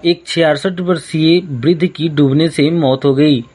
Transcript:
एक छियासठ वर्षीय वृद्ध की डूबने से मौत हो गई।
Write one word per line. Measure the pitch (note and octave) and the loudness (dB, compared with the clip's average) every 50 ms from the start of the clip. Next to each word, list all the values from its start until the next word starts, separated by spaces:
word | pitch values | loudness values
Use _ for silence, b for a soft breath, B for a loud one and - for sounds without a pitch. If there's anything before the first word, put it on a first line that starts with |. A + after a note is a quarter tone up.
| - | 0
एक | E3+ F3 E3+ - | 0 -2 -2 -4
छियासठ | - - E3 E3 D#3 D3+ C#3 - F#3+ F3+ F3 | -6 -2 0 2 2 0 0 -2 -4 -4 -4
वर्षीय | F3+ F3 F3+ D#3+ - - - D#3 D#3 D#3 E3+ F3+ F3+ E3 C#3 | -2 -2 -2 -2 -4 -6 -4 0 2 2 2 2 0 -4 -8
वृद्ध | A#2+ A#2 D#3 F3+ D3+ E3+ | -2 0 0 0 0 0
की | F3+ - - D3+ E3 | -4 -2 -4 -6 -4
डूबने | D3+ C#3+ D3 C3+ C3+ D3 D#3+ E3 | 0 2 2 2 2 2 0 0
से | D#3 - C#3+ D3+ | 0 0 0 0
मौत | E3+ F3 D#3 C3 C3 C3 - | 0 0 0 0 0 0 0
हो | C#3+ C3+ | 0 2
गई। | C3+ D3+ D3+ C#3+ A#2+ A#2+ - | 2 2 2 2 0 -2 -10